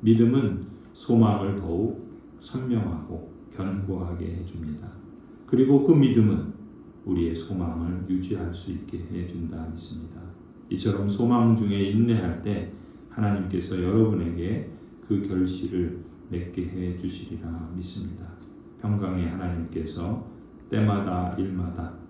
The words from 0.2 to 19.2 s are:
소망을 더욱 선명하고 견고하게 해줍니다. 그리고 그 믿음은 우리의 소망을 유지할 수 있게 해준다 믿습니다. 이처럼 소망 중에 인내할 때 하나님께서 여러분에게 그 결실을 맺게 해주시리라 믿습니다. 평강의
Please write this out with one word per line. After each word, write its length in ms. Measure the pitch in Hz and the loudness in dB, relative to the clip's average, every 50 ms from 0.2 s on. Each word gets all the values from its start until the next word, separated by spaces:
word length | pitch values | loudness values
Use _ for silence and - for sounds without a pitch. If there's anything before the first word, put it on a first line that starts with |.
| 117 117 127 135 123 101 90 90 - - - - - - - | 8 6 6 4 2 2 -2 -2 -6 -10 -12 -16 -18 -20 -14
소망을 600 | - - - 120 113 113 110 104 98 98 101 98 | -10 0 4 6 6 8 6 6 2 0 -2 -2
더욱 500 | 101 87 82 82 85 85 - - - - - - - - - - - | -2 -4 -2 -2 0 0 0 -2 -4 -12 -16 -18 -20 -20 -20 -20 -18
선명하고 920 | - - - 131 127 127 120 110 98 87 85 78 - - - - - - - - - - - | -16 -8 -6 -6 -2 0 0 0 0 -2 -4 -6 -8 -8 -10 -10 -10 -14 -18 -18 -20 -16 -10
견고하게 800 | - 95 98 95 98 95 92 92 90 90 87 87 87 87 85 87 | -6 -4 -4 -2 -2 -2 -2 -2 -4 -4 -6 -4 -6 -6 -6 -6
해줍니다. 560 | 87 87 87 - 82 80 76 76 76 - - - - - - - - - - - - - | -6 -8 -8 -10 -8 -8 -8 -8 -8 -10 -14 -16 -16 -18 -20 -20 -20 -20 -20 -20 -20 -2
그리고 400 | - - 123 131 135 143 135 139 | 2 6 6 8 8 8 8 8
그 80 | 151 165 | 8 8
믿음은 600 | 147 139 123 110 113 110 104 101 - - - - - - - - - - - - - - | 8 8 8 8 8 6 6 4 2 -2 -6 -10 -12 -14 -18 -18 -18 -18 -18 -18 -12 -4
우리의 300 | 90 90 85 82 82 82 | -2 0 2 2 0 0
소망을 720 | 82 - - 98 92 87 82 80 82 82 85 87 90 90 92 | -4 -6 -4 -4 -4 -2 -2 -4 -4 -4 -4 -4 -4 -2 -2
유지할 440 | 92 92 92 - 107 - 87 87 87 | -2 -2 0 -2 -4 -4 -4 -6 -6
수 180 | - - 98 | -8 -8 -8
있게 280 | 90 - - - - 87 87 - | -8 -8 -8 -8 -10 -10 -8 -8
해준다 560 | 87 90 87 87 - 87 85 82 - 80 80 80 | -6 -6 -6 -6 -6 -6 -6 -6 -6 -8 -8 -8
믿습니다. 500 | 82 82 - - - 80 80 82 - - - - - - - - - - - - | -8 -10 -10 -10 -10 -12 -12 -12 -14 -16 -16 -16 -16 -18 -20 -20 -20 -20 -8 -6
이처럼 380 | - 90 - 113 101 101 101 | -6 0 0 0 2 2 0
소망 480 | 101 - - 120 120 123 117 113 117 113 | 0 0 2 4 4 4 6 6 6 6
중에 360 | 110 104 101 101 101 98 98 | 4 4 0 2 2 2 2
인내할 500 | 101 110 117 120 113 101 92 87 82 - | 4 4 4 4 4 2 2 -2 -4 -4
때 320 | - 104 101 87 87 87 - - - - - - - - | -4 -4 -4 -4 -4 -8 -10 -16 -20 -20 -20 -20 -20 -12
하나님께서 720 | - - 107 104 101 98 92 92 95 90 - - 95 90 | -2 0 2 2 2 2 0 -2 -2 -2 -2 -2 -2 0
여러분에게 920 | 90 90 101 110 110 107 101 90 85 85 85 85 85 95 113 - - - - - - - - - - | 0 4 6 6 6 6 4 0 0 -2 -2 -4 -2 -2 -2 -4 -4 -8 -12 -16 -18 -20 -20 -20 -4
그 200 | - 107 98 98 | -2 -2 -2 0
결실을 760 | - 92 92 92 92 92 - - - 92 90 87 82 - - - - - - - - | -2 0 0 0 0 0 -4 -6 -4 -2 -2 -2 -2 -4 -8 -12 -16 -18 -20 -12 -6
맺게 380 | 90 87 87 - - 95 87 | -6 -6 -6 -4 -6 -6 -6
해주시리라 1040 | 87 90 92 90 90 90 87 90 90 - - - - - - 85 82 82 82 82 82 87 | -4 -4 -4 -4 -4 -4 -4 -6 -6 -8 -8 -10 -10 -10 -10 -8 -8 -8 -8 -8 -8 -8
믿습니다. 500 | 90 90 - - 101 - 85 - - - - - - - - - - - - - - | -8 -8 -8 -8 -8 -8 -8 -8 -10 -12 -14 -14 -18 -20 -20 -20 -20 -20 -20 -18 -8
평강의 480 | - 104 104 101 101 92 92 92 | -2 0 0 0 0 0 0 0